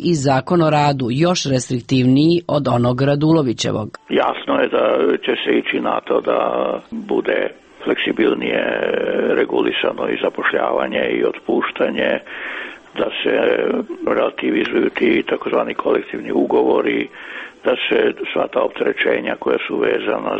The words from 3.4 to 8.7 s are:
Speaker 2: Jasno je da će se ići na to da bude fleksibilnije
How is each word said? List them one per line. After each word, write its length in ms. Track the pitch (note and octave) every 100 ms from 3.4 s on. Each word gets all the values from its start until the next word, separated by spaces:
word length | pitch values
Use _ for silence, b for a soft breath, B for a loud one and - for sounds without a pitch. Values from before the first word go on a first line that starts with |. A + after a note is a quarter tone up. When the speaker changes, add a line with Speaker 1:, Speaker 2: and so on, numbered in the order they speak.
| C3 G#2+ A#2 G#2 G#2+ - -
Speaker 2:
Jasno 440 | D#3 B2+ - - C#3
je 60 | C3
da 180 | B2 A#2+ B2+ - - -
će 80 | A#2+
se 80 | - A#2+
ići 200 | - A#2+
na 220 | A#2 - -
to 140 | A#2+
da 180 | - A#1+ - A#2+ - - -
bude 480 | - - A2 - - G1+ - - -
fleksibilnije 800 | - A#2+ - - B1 C2 A#1+ A1+ -